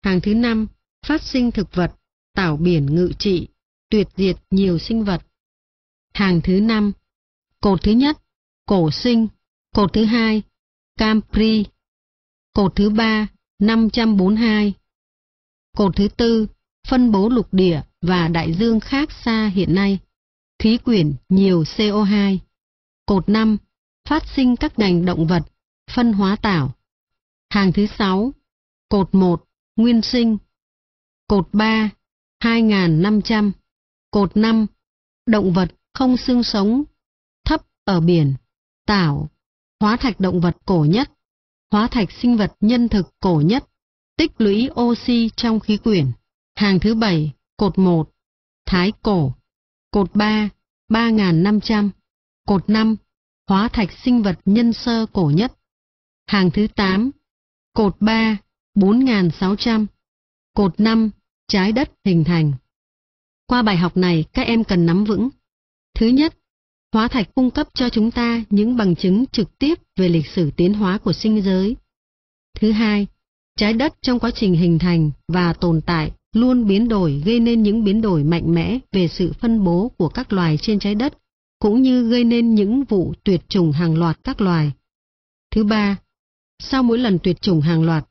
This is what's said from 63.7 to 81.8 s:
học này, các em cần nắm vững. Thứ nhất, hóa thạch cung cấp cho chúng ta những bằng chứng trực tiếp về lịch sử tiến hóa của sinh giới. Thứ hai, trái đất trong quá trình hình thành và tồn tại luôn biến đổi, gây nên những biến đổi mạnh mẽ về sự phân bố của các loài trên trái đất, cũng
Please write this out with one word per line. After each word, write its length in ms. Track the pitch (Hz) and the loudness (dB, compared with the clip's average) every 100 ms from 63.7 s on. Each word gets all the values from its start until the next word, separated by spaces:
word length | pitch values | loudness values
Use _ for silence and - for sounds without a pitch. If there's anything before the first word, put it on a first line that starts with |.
| 180 | 0
học 200 | 175 180 | 0 0
này, 280 | 180 165 160 | 0 0 -2
các 80 | - | -4
em 220 | 233 226 | -2 -2
cần 220 | 214 185 | 0 0
nắm 180 | 170 175 | 2 0
vững. 260 | 214 190 247 - _ _ _ _ _ | 0 -2 -4 -8 _ _ _ _ _
Thứ 140 | - 226 | -2 2
nhất, 300 | 262 311 _ _ _ _ _ _ | 2 0 _ _ _ _ _ _
hóa 140 | 220 233 | -2 0
thạch 280 | 262 185 | -2 -4
cung 160 | - 254 | -2 -2
cấp 160 | 294 302 | -2 -6
cho 160 | - 247 | -4 -4
chúng 220 | 233 220 | 0 -2
ta 320 | 240 233 233 220 | -2 -2 -4 -2
những 280 | 202 214 247 | 0 0 0
bằng 180 | 196 | 0
chứng 300 | 165 185 196 262 | 0 0 0 0
trực 280 | - 175 _ | -4 -6 _
tiếp 140 | 277 339 _ | -2 -2 _
về 140 | - 180 | -2 0
lịch 180 | 165 147 | 0 -2
sử 240 | - 156 | -4 -4
tiến 220 | 139 180 | 0 0
hóa 240 | 208 196 196 | 0 -2 -2
của 160 | 202 | -4
sinh 280 | 160 220 214 | -4 -2 0
giới. 340 | 190 185 196 262 _ _ _ _ _ _ _ - | 0 0 -2 -6 _ _ _ _ _ _ _ -2
Thứ 120 | 214 | 0
hai, 360 | 220 220 208 202 _ _ _ _ | 2 0 0 -4 _ _ _ _
trái 180 | - 208 | -4 -2
đất 220 | 226 302 - | 0 -2 -4
trong 180 | - 247 | -4 -2
quá 120 | 220 | -2
trình 220 | - 202 | -2 0
hình 260 | 170 175 165 | 2 2 2
thành 320 | 175 170 151 - - | 0 0 0 -4 -6
và 260 | 175 175 | -2 -2
tồn 280 | 165 180 160 | -2 -2 -2
tại 300 | 160 165 151 - _ | -2 -4 -6 -10 _
luôn 340 | 220 247 254 214 | 0 2 2 2
biến 200 | 196 233 | 0 0
đổi, 340 | 208 170 143 | 0 -2 -2
gây 140 | 170 233 | -2 0
nên 240 | 233 233 | 2 2
những 200 | 208 220 | 2 0
biến 180 | 208 214 | 0 0
đổi 220 | 220 165 | 0 0
mạnh 300 | 147 170 160 | 0 0 0
mẽ 260 | 170 165 247 _ | -2 -2 -6 _
về 160 | 190 170 | -2 -2
sự 260 | - 175 | -2 -6
phân 300 | 151 233 226 | -2 -2 0
bố 280 | 185 175 240 - | 0 0 -2 -2
của 120 | 156 | -4
các 240 | - 254 | -4 -4
loài 240 | 196 170 151 | -2 0 -2
trên 220 | - 208 | -2 -2
trái 160 | 202 | -2
đất, 220 | 208 277 - _ _ _ _ | -2 -4 -6 _ _ _ _
cũng 220 | 208 226 | 0 2